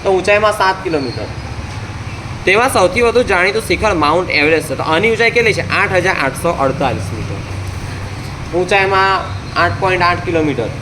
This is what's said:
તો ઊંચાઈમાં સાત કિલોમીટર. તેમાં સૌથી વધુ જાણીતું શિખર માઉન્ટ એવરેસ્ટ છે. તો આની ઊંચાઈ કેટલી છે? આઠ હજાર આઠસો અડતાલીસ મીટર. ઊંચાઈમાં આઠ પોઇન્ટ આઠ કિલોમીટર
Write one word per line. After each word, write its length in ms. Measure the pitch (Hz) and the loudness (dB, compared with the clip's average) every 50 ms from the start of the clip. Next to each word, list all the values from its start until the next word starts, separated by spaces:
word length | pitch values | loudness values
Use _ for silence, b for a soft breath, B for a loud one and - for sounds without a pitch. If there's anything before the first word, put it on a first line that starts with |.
| - | 2
તો 80 | 392 | 2
ઊંચાઈમાં 460 | - 370 - - 208 - 220 208 208 - | 2 2 4 4 2 4 4 2 2 2
સાત 260 | 190 190 185 - - | 2 0 0 0 -2
કિલોમીટર. 380 | 180 165 147 135 123 113 110 104 101 - - - - - - - - - - - - - - - - - - - - - - - | -2 -2 -2 -2 -4 -6 -6 -8 -8 -8 -10 -8 -10 -10 -8 -10 -10 -8 -10 -10 -10 -10 -10 -10 -10 -10 -10 -10 -10 -10 -4 0
તેમાં 280 | 180 185 208 240 262 - | 2 4 4 4 2 4
સૌથી 280 | 240 185 180 185 233 | 4 2 4 4 2
વધુ 220 | 240 233 220 240 247 | 2 4 4 2 2
જાણીતું 380 | - - 180 175 196 196 220 214 - | 2 2 2 2 2 2 0 0 0
શિખર 260 | 180 - 214 214 202 | -2 0 2 0 2
માઉન્ટ 360 | 165 151 147 156 175 185 170 | 2 2 2 2 2 0 0
એવરેસ્ટ 400 | - 147 147 151 165 156 147 139 | 0 2 4 4 4 2 0 -2
છે. 60 | 135 | -4
તો 80 | - - | -4 0
આની 260 | - 156 165 202 226 | 0 2 2 4 2
ઊંચાઈ 220 | 226 220 233 226 | 2 4 2 2
કેટલી 220 | - 240 233 220 190 | 4 4 2 2 2
છે? 160 | 165 - - | 0 -2 -2
આઠ 220 | - 170 196 202 | 0 0 0 2
હજાર 240 | 190 185 175 190 180 - 147 | 2 2 2 2 0 0 -2
આઠસો 240 | 135 131 - - 170 | -2 -2 -2 -2 -2
અડતાલીસ 540 | 170 139 139 135 131 - 143 127 117 - - - - | 0 0 0 0 0 0 -2 -2 -2 -2 -4 -6 -6
મીટર. 220 | - - - - - - - - - - - - - - - - - - - - - - - - - - - - 170 | -6 -6 -6 -6 -8 -8 -8 -8 -8 -8 -8 -8 -8 -8 -8 -8 -8 -8 -8 -8 -8 -8 -10 -8 -8 -8 -4 -2 -2
ઊંચાઈમાં 840 | 180 175 202 196 190 190 196 190 190 190 190 180 - - - - - - - - | 0 2 2 2 2 4 2 2 4 2 2 0 -2 -4 -6 -8 -8 -6 -2 0
આઠ 120 | 170 175 170 - | 0 0 0 0
પોઇન્ટ 240 | 202 190 185 180 175 | 0 0 2 2 2
આઠ 220 | 175 180 175 - | 2 2 0 -2
કિલોમીટર 440 | 190 170 165 156 151 139 139 156 101 - - | -2 0 0 0 0 0 -2 -4 -4 -6 -8